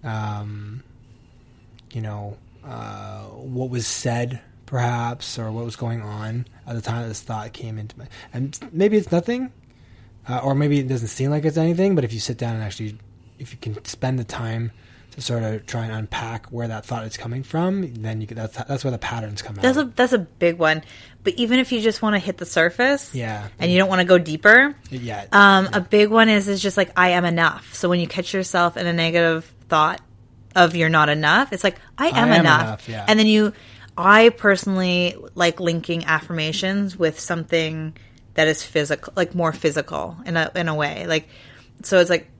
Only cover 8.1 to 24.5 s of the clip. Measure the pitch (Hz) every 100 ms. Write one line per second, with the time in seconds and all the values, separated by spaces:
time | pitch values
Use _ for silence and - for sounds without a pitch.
8.1 | - - 123 139 - 254 165 202 214 -
9.1 | 170 175 247 254 - - _ - - -
10.1 | - - 123 139 139 147 143 131 131 113
11.1 | - 135 147 156 156 165 170 196 180 123
12.1 | 113 - 120 117 113 107 - 107 107 -
13.1 | - - _ 127 123 113 104 - - 131
14.1 | 131 113 - 113 113 113 - - - -
15.1 | - - 120 110 110 - 120 113 110 110
16.1 | - 117 113 - 120 117 110 - 117 110
17.1 | - 117 123 135 160 180 196 170 117 110
18.1 | 110 107 113 113 - 120 139 135 120 -
19.1 | 117 110 104 - 104 247 262 262 - 254
20.1 | 247 170 - 175 170 160 160 - - -
21.1 | - - 185 233 254 254 240 220 214 220
22.1 | 208 190 185 175 - 170 165 247 277 -
23.1 | 131 113 110 - - 170 180 190 185 180
24.1 | 180 160 156 208